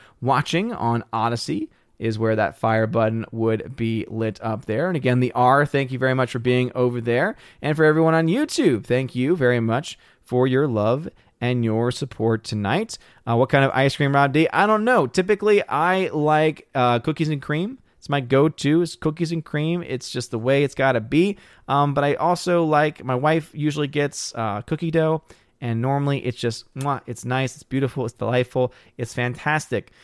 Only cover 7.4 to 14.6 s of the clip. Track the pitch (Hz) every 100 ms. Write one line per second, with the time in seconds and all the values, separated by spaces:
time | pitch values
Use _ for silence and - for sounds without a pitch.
7.4 | - - 143 156 156 156 160 160 165 233
8.4 | 302 - 214 110 - 123 131 123 131 180
9.4 | 123 123 113 120 - - _ _ - 123
10.4 | 131 131 147 110 104 135 180 _ _ -
11.4 | 120 123 113 110 120 - 135 - 113 110
12.4 | - 107 101 156 226 - - _ - 117
13.4 | 131 139 135 131 135 - 139 139 139 143
14.4 | 165 151